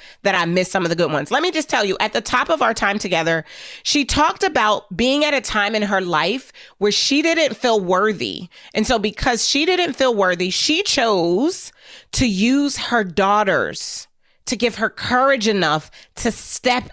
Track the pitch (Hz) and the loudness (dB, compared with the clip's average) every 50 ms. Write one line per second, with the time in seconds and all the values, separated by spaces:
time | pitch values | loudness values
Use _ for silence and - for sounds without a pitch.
0 | - - - _ - 196 190 180 170 165 175 185 180 - - 190 175 165 170 165 | -18 -20 -14 _ -2 0 0 0 0 2 0 0 0 0 0 0 0 0 0 0
1 | 170 135 151 143 143 - 233 269 320 359 302 311 285 - - 240 208 196 180 - | 0 0 0 -2 -2 0 0 0 0 0 -2 -2 -2 0 0 0 0 0 0 -2
2 | 202 214 - 254 - - - 247 294 - 339 294 254 226 226 - 226 196 202 214 | -2 -2 -2 -4 -4 0 0 0 0 0 0 0 2 0 0 0 0 -2 -2 -2
3 | - 190 175 165 160 165 165 160 156 - - - - - - - - - - 294 | -2 -2 0 0 2 0 0 -2 -2 -8 -16 -20 -18 -18 -16 -10 -4 -2 0 0
4 | 269 - - 277 302 339 370 - 392 370 302 262 214 214 208 - - - 185 165 | 0 0 2 2 2 2 2 0 -2 0 2 2 2 2 2 0 -2 -8 -4 0
5 | 233 254 269 294 302 302 285 254 - - - 214 202 208 226 214 208 196 208 190 | 2 2 2 2 2 2 0 -2 -2 -2 -2 0 0 0 0 -2 0 0 0 0
6 | 185 175 170 151 160 175 226 262 - - - - - - _ - 190 208 202 - | 0 0 0 0 0 0 -2 -4 -8 -12 -20 -20 -20 -16 _ -2 0 0 0 0
7 | - - 269 294 311 330 330 330 311 - - - - 247 226 208 185 175 185 185 | 0 2 2 2 2 2 2 2 0 0 -2 -2 0 2 2 2 2 0 0 2
8 | 208 220 208 135 123 101 87 - 180 - - - - - - - 214 - 254 220 | 2 0 0 -2 -6 -8 -8 -10 -12 -16 -18 -20 -16 -6 -2 -2 0 0 0 0
9 | 196 214 - - - 277 240 220 - - - 277 320 349 359 359 349 330 254 - | 0 -2 -4 -2 -2 0 0 0 -2 0 0 0 2 2 2 0 0 -2 0 0
10 | 269 254 233 202 190 180 180 170 180 185 175 - - - 311 339 403 - - 277 | 0 0 2 2 2 0 0 0 -2 -2 -2 -2 0 0 0 0 0 -2 0 0
11 | 240 226 208 185 165 170 175 196 269 339 381 - - - - _ - - - - | 2 2 2 2 2 2 2 2 2 0 -2 -4 -10 -14 -16 _ -20 -20 -20 -20
12 | - - - - 262 233 190 185 208 240 262 285 285 285 - - - - 240 233 | -16 -6 -2 0 0 2 2 2 2 2 2 2 2 0 -2 -6 -4 -2 0 0
13 | 208 185 151 202 190 196 208 214 214 196 170 131 101 73 - - - - - - | 0 0 0 0 2 4 4 4 4 2 2 0 0 -2 -4 -8 -10 -10 -10 -12
14 | - _ _ _ _ _ _ _ - - 247 196 247 233 185 196 226 208 - - | -14 _ _ _ _ _ _ _ -6 -6 -4 0 0 -2 0 0 -4 -4 -4 -6
15 | - - 247 247 269 277 269 254 196 220 208 196 170 151 151 156 - - - - | -4 0 2 2 4 4 2 2 2 0 2 2 2 2 0 -2 -2 -8 -20 -20
16 | - _ - - - 233 208 - - - - - - 254 247 247 - - | -20 _ -10 -4 -4 -4 -4 -4 -6 -6 -6 -2 0 0 0 0 -2 -4